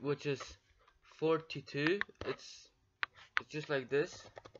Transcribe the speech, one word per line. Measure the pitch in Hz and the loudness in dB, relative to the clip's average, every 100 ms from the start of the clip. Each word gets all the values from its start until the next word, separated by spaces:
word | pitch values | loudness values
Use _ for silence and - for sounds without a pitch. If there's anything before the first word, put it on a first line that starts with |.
which | 139 143 147 | -2 0 0
is | 131 - - _ _ - _ - - | -2 -4 -16 _ _ -20 _ -16 0
forty-two. | 156 160 156 151 - 143 151 196 - - 131 | 4 4 0 -8 -4 2 4 4 -2 -6 -6
It's, | - - - - _ _ - - - - - | -6 -8 -18 -20 _ _ -8 -8 -10 -4 -4
it's | 117 | -2
just | 151 151 | -6 0
like | 139 120 | 0 4
this. | 139 180 - - - - | 2 2 -2 -16 -16 -18